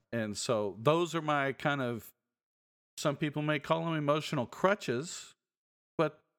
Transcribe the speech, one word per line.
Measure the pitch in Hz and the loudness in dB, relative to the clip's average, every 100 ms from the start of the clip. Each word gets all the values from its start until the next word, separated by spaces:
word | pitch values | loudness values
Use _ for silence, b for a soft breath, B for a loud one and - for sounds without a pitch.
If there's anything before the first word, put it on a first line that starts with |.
| - | -6
And | 117 107 98 | -4 -4 -4
so | - 113 104 95 | 0 0 0 0
those | 117 160 175 | 2 4 2
are | 165 | -2
my | 151 147 135 | 0 0 0
kind | 123 151 143 | -2 -2 0
of, | 123 113 - _ _ _ _ _ _ _ _ - | -2 -4 -10 _ _ _ _ _ _ _ _ -2
some | 151 139 | -2 0
people | 151 147 | -2 0
may | 151 151 | 0 0
call | - 165 | 0 0
them | 165 | 0
emotional | 160 147 151 - 151 113 | 0 2 0 0 -4 -4
crutches, | - 185 202 - 120 170 - - _ _ _ _ _ _ - | 2 2 4 0 -2 -4 -10 -14 _ _ _ _ _ _ -2
but | 151 - _ | -2 -2 _